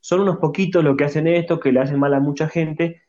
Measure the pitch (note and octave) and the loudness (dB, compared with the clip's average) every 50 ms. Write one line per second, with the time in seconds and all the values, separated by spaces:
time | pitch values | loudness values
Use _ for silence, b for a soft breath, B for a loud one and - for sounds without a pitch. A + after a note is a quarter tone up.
0 | _ - F3 F#3 G3+ G3 E3+ - - D3+ - - F#3+ F3 F#3+ F3 E3 D3 C#3 C#3 | _ -2 0 0 0 0 0 0 -2 -2 0 0 -2 0 2 2 2 2 2 2
1 | C#3+ C#3+ C#3+ D#3 D#3 E3 E3+ E3+ E3+ - E3+ D#3+ - C#3 B2+ B2+ C3+ C#3 D3 C#3 | 0 0 0 0 0 2 2 0 0 -2 -4 -2 0 2 2 2 2 0 0 0
2 | C#3 C#3 C#3+ C3+ C#3 C#3+ C#3+ C#3 D#3 D#3 - E3+ D#3+ D#3 D3+ D3+ E3+ E3+ E3+ _ | 2 2 2 2 0 0 -2 -4 -4 -4 -2 -2 -4 -4 -2 -4 -4 -4 -4 _
3 | _ | _